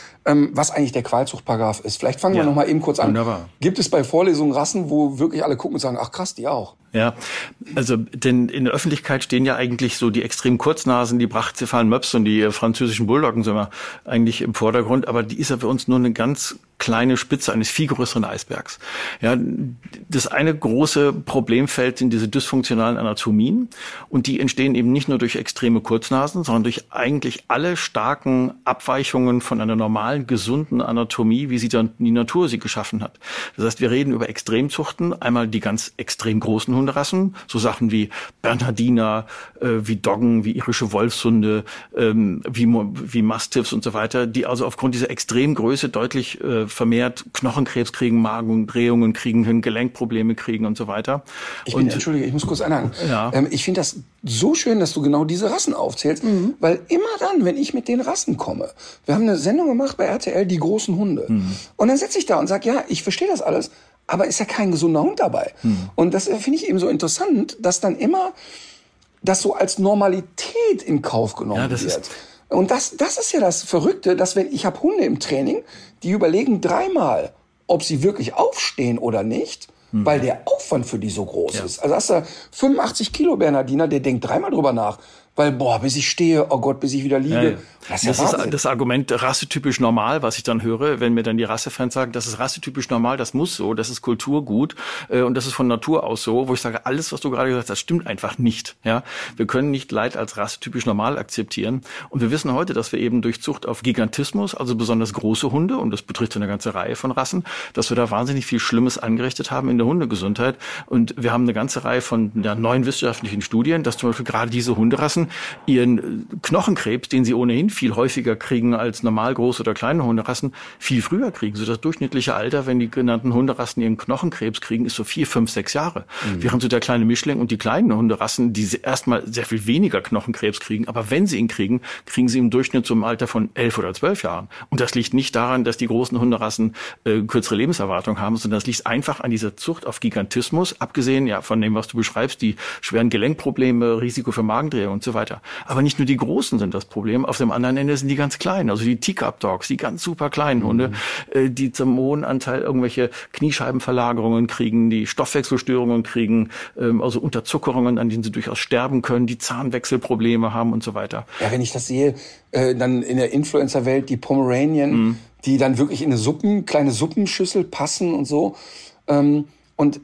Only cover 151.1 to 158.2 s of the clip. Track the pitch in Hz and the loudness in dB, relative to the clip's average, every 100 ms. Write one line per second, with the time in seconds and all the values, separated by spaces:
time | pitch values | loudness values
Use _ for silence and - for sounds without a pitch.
151.1 | - - 135 135 123 135 127 131 127 131 | -8 -2 2 2 0 -2 0 2 2 2
152.1 | 147 147 135 127 131 - 131 123 131 120 | 0 0 -2 -2 -2 0 0 0 0 -2
153.1 | - - - 151 143 127 131 - 123 120 | -4 -16 -2 0 0 -2 -2 0 0 2
154.1 | 117 113 117 117 - 117 113 113 110 107 | 2 2 2 2 0 2 4 4 2 0
155.1 | - 131 143 131 127 - 127 120 117 113 | -2 -2 -2 0 0 2 0 2 0 0
156.1 | 120 110 113 107 - - - 120 117 127 | 0 2 2 0 -6 -14 -4 0 2 0
157.1 | 120 151 117 - 160 - 127 123 113 117 | -2 -2 -4 -4 -2 0 0 2 2 0
158.1 | 113 | -2